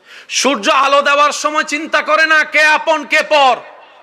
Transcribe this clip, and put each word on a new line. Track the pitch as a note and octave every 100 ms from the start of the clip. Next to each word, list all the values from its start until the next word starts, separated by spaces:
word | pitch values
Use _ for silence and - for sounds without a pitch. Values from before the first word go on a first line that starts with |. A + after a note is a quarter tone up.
| - - -
সূর্য | - B3 B3+ A3
আলো | C#4+ C4+ C#4+
দেওয়ার | C#4 C#4+ D4
সময় | - D4+ D4+
চিন্তা | D4+ D4 D#4+ D4+
করে | D4 D#4 D#4+
না | D#4
কে | D4+ D4
আপন | D#4 D4+ D#4+ D#4 C#4+
কে | D4+
পর, | C#4+ D4+ C4+ A3+ - - - -